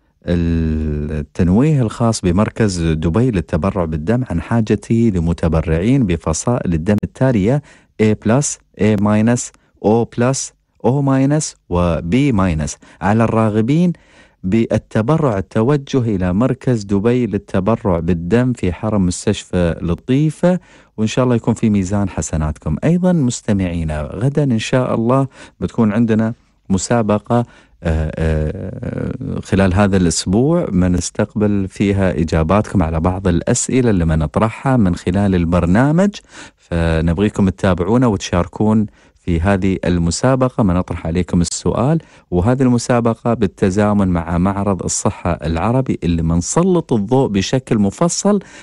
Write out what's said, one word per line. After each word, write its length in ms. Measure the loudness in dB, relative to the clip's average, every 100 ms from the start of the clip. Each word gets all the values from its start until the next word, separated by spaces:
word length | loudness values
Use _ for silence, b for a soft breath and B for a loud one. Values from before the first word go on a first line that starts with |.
| _ _ -4
التنويه 1600 | -2 0 0 0 -2 -2 -4 -4 -6 -8 -2 2 2 2 2
الخاص 380 | 0 0 -2 0
بمركز 600 | 0 0 0 0 -2 0
دبي 480 | -2 0 0 0 0
للتبرع 540 | 0 -2 -2 -2 -2
بالدم 400 | -4 -4 -2 -2 -2
عن 100 | -4
حاجتي 680 | -2 -2 0 -2 0 0 2
لمتبرعين 960 | 0 -2 0 0 0 0 0 2 2 2
بفصائل 680 | -2 -2 -4 -2 -2 0
الدم 220 | -2 0 -2
التالية: 580 | -2 -2 0 2 2 0 b b b 0
A 120 | 0 2 0
plus، 320 | 0 0 -6 _ -2
A 160 | 0 2
minus، 500 | 2 2 2 0 -4 -16 b b 2
O 180 | 2 0 0
plus، 360 | 0 0 -6 _ _ _ -2
O 160 | 0
minus، 520 | 2 2 2 0 -2 -10 -4
و 320 | 0 0 0
B 340 | 0 0 2
minus، 420 | 2 0 0 -4 -8 B B
على 240 | 0 2
الراغبين 680 | 2 2 0 0 0 2 2 -2 b b b b
بالتبرع، 960 | -2 0 2 -2 -2 -2 0 2 0 -2
التوجه 600 | -4 -2 0 0 0 -2
إلى 340 | 0 0 0
مركز 520 | 0 0 -2 -2 -2
دبي 420 | 0 0 2 0 0
للتبرع 720 | -4 -4 -2 0 0 0 -2
بالدم 540 | 0 -2 0 0 2
في 200 | 0 -4
حرم 340 | -4 -2 0 0
مستشفى 680 | -2 -4 -4 -2 -2 0 -2
لطيفة، 800 | -4 -4 0 0 0 0 0 0 b b b -4
وإن 100 | -4
شاء 180 | 0
الله 120 | 0 0
يكون 180 | 0
في 160 | 0 2
ميزان 380 | 0 0 -2 -2
حسناتكم. 680 | -4 -4 -2 -4 -4 -6 -2
أيضًا 280 | 0 2 2
مستمعينا، 880 | 2 0 -2 -2 -2 0 -2 -4 -4
غدًا 400 | -6 -4 -2 0
إن 160 | 0 0
شاء 360 | 0 -2 0
الله 320 | 0 2 2 0 B B B
بتكون 320 | -6 0 2
عندنا 420 | 2 2 2 0 -4 _ _ -4
مسابقة، 760 | -2 0 0 2 0 0 -2 -2 b b b
آه، 280 | -4 -2 -2 -2
آه، 1200 | -2 0 -2 -6 -10 -10 -8 -6 -6 -6 -6 -8
خلال 340 | -2 2 2
هذا 220 | 2 2 2
الأسبوع 680 | 2 0 0 0 2 0 0
ما 180 | 0 2
نستقبل 800 | 0 -2 -4 -4 0 0 0 -2
فيها 520 | -2 0 2 0 0
إجاباتكم 640 | 0 0 2 0 0 0
على 180 | 0 0
بعض 280 | -2 -2 0
الأسئلة 600 | 0 0 -2 0 0 2
اللي 140 | 2
ما 120 | 2 0
نطرحها 600 | 0 0 -2 -2 0 2
من 180 | 2
خلال 400 | 0 -2 0 2
البرنامج، 760 | 0 2 0 2 2 2 2 0 -2 -16 B B B
فنبغيكم 920 | -6 -2 0 0 0 2 0 2 0
تتابعونا 580 | 2 0 0 2 2 2
وتشاركون 800 | 0 -2 -2 -2 -2 0 2 0 b b b
في 160 | -4 -2
هذه 380 | 2 0 0 -2
المسابقة. 800 | 0 0 0 0 0 2 0 0
ما 120 | 0
نطرح 320 | 0 -2 -6 -4
عليكم 340 | -4 0 0
السؤال، 580 | 0 -2 -2 0 0 0 B B B
وهذه 320 | 0 2 2
المسابقة 720 | 2 2 2 0 0 -2 -2
بالتزامن 760 | -2 -2 0 0 2 2 2 2
مع 300 | 0 -2 0
معرض 440 | 0 0 -2 -2
الصحة 480 | -4 -4 -4 -4 -4
العربي 680 | -4 -2 -2 0 0 -2 -2
اللي 180 | -2 0
منسلط 720 | 0 0 0 0 2 0 0
الضوء 360 | -2 0 0 2
بشكل 500 | 0 -2 -4 -2 0
مفصل 600 | 0 0 -2 0 0 0 B B